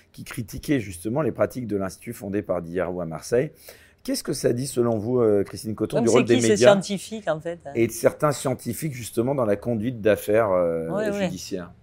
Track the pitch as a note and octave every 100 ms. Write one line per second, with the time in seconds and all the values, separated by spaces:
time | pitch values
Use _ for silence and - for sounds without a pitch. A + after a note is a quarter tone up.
0 | _ - - - A2 C3+ - C#3+ G2+ F2
1 | A2 C3 B2 - G#2 B2+ A#2 G2+ F#2 -
2 | - A#2 G2+ G2 G#2 F2+ E2 F2+ F2 F2+
3 | E2 D2+ - A#2 D#3 - - - - _
4 | - C4+ - D3 C3 B2 C#3 - A#2+ A2+
5 | G#2+ B2 A2 G2+ F#2+ G2 A2 G#2 G#2+ -
6 | A#2 A#2 A#2+ A#2+ A#2 G#3+ B2 G3 - G3
7 | - A3 G3 D#3 E3+ E3+ C#3+ C3 A#2 -
8 | C3 - D3+ C#3 C#3 A#2+ - G#2+ D#3 B2
9 | A2 - A#2+ C#3+ A2 G2+ A#2+ A#2 A2+ A#2+
10 | G#2 G2+ - G#2+ A2 F#2 E2+ E2 D#2+ G3
11 | G#3+ G3+ F#3 F#3 - F#2+ E2+ -